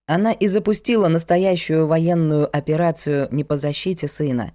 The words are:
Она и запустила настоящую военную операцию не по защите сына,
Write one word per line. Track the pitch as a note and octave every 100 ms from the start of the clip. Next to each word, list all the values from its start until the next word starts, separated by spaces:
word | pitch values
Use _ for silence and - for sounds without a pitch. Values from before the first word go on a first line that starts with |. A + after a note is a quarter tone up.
Она | - E3+ A3
и | A3+ G#3
запустила | G3+ G#3 G#3+ - A3+ F3
настоящую | E3 E3 F3 F#3+ F3 - D#3+ D#3
военную | E3 E3 E3+ D#3 D3+ D3
операцию | D3 D3+ D#3 E3+ D#3+ D#3 C#3+ C3+
не | D3+
по | D3
защите | C#3+ D3 C#3+ F#3 F3+ D3
сына, | - D3 B2 G#2